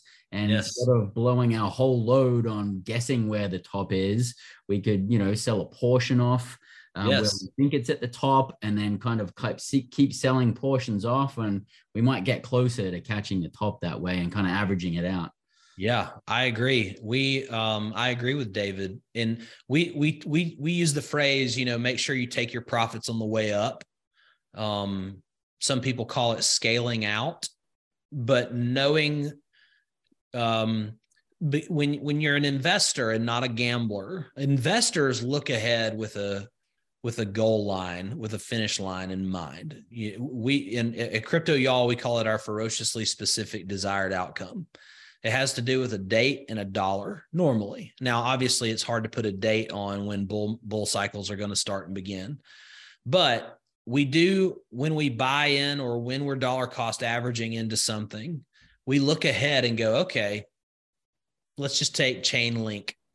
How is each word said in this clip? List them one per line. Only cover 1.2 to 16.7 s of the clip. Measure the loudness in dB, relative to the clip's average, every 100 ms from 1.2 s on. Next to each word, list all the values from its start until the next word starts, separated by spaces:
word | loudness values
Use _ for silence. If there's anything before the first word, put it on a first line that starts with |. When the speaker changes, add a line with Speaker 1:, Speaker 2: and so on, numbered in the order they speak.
| 2 4 4 2
Speaker 1:
our | 0
whole | 2 4 4 4
load | 4 6 4 2
on | 0 -2 -4
guessing | -4 -2 0 0 0
where | 0 -2
the | -4
top | -4 -4 0
is, | 0 2 2 0 -4 -18 -12 -4
we | 0
could, | 2 2 2
you | 2
know, | 2
sell | 0 0 -2
a | -2
portion | 0 2 4 4 4
off, | 4 2 -2 -12 -20 -20 -14 -2
um, | 2
where | 4
Speaker 2:
Yes. | 2 -2
Speaker 1:
we | -4 0
think | 2
it's | 2 0
at | -2
the | -4
top, | 0 4 4 4 -2
and | -2 0
then | 0 0
kind | 0 -2
of | -4 -4
keep, | -4 -4 -2 -2 0
keep | 2 2
selling | 2 2 4 4
portions | 2 2 0 0 -2 0
off, | 0 0 -2
and | -2 -2 -6 _ _ 2
we |
might | 4 4
get | 0 -2
closer | 2 2 2 0 -2
to | -4
catching | -4 -4 -2 -2
the | -2
top | -2 -4 -2
that | -4 -2
way | -2 -2
and | 0
kinda | 0 2
averaging | 2 2 0 -2
it | -2 -2
out. | -2 -4 -10 _ _ _ -4
Speaker 2:
Yeah, | 0 0 -2 -8 -4
I | 0
agree. | 0 2 2